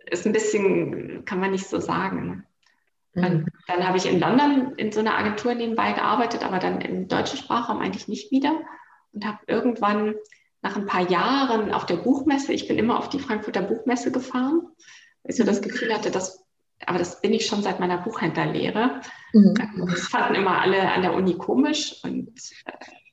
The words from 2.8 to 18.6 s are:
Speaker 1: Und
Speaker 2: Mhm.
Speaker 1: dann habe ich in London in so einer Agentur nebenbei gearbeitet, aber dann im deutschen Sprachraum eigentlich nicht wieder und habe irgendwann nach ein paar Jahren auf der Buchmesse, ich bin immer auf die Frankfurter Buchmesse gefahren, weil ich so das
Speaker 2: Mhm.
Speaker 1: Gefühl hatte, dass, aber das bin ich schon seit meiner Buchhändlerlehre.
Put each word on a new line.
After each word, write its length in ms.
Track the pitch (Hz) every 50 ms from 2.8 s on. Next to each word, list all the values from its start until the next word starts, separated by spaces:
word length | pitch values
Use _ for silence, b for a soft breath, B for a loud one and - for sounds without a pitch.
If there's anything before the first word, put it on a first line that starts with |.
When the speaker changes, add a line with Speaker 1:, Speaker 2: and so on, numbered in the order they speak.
| _ _ _ _ _ _ -
Speaker 1:
Und 60 | 180 180
Speaker 2:
Mhm. 220 | 180 165 156 156 - - - - -
Speaker 1:
dann 200 | 180 175 180 185
habe 100 | 180 185
ich 100 | 190 180
in 120 | - 175
London 540 | 147 160 220 262 294 285 285 269 247 - - -
in 140 | 208 214
so 80 | 208 214
einer 160 | 220 220 -
Agentur 380 | - 208 208 208 - - 240 240
nebenbei 400 | 233 233 226 220 220 202 202 208
gearbeitet, 500 | - - 208 208 254 233 - - - -
aber 140 | - 190 180
dann 240 | 185 180 185 185
im 260 | - - 180 185 185 185
deutschen 300 | - 190 208 - - 262
Sprachraum 400 | - - 185 - - - 214 -
eigentlich 280 | - 190 190 - - -
nicht 240 | 214 - - -
wieder 280 | 262 269 269 285 320 - B B B B B B B B B B
und 120 | - 208 208
habe 120 | 220 208 - -
irgendwann 680 | - - 220 - 247 233 - 208 202 208 214 214 214 214 214 b b b b b b _ _ -
nach 120 | 196 190
ein 120 | 208 196 -
paar 200 | - 185 180 175
Jahren 600 | 180 170 190 226 262 277 269 254 226 220 208 196 -
auf 120 | - -
der 120 | - 180 165
Buchmesse, 560 | - 240 277 277 - 302 277 269 - - -
ich 140 | - - -
bin 120 | 226 -
immer 180 | 214 233 226 -
auf 120 | - -
die 100 | - 269
Frankfurter 420 | - - 214 214 - - - 196
Buchmesse 500 | 185 196 226 - - 247 240 247 - 254
gefahren, 500 | 254 262 - - - 254 254 269 311 339 349 - - b b b b b b b b b
weil 100 | - -
ich 40 | - -
so 60 | 220
das 160 | 196 - -
Speaker 2:
Mhm. 60 | -
Speaker 1:
Gefühl 280 | - - - 480 453 -
hatte, 160 | 427 440 -
dass, 340 | - - 571 - - - _ _ _ _ _ _ _ - - -
aber 100 | 180 180
das 240 | 175 170 - -
bin 120 | - 208 226
ich 120 | 220 -
schon 160 | - 226 208
seit 180 | 202 196 185 185
meiner 200 | 185 180 180 175
Buchhändlerlehre. 1000 | 175 233 - - 214 165 - 165 156 156 160 156